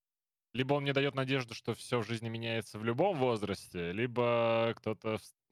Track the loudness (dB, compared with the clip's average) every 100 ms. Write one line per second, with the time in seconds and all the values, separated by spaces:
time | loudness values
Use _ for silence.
0 | _ _ _ _ _ -4 2 2 2 2
1 | 2 0 0 0 -2 -6 -4 -4 -2 -2
2 | 0 -2 -4 -4 -2 -2 -4 -4 -2 2
3 | 2 2 2 2 0 -4 -6 -6 -4 -2
4 | -2 2 2 4 4 4 2 0 -4 -4
5 | -4 -4 -6 _ _